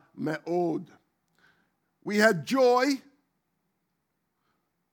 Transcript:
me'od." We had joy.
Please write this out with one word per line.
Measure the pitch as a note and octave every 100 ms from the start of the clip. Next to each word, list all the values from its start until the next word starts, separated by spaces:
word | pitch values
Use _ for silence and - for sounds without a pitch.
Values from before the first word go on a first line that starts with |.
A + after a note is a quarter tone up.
| _ -
me'od." | C#3+ D#3 - F3 F3 D3+ E3+ - _ _ _ _ _ _ _ _ _ _
We | - G#3
had | G#3+ F#3 C3+
joy. | C4+ B3 B3 C#4 C4+ - _ _ _ _ _ _ _ _ _ _ _ _ _ _ _ _ _ _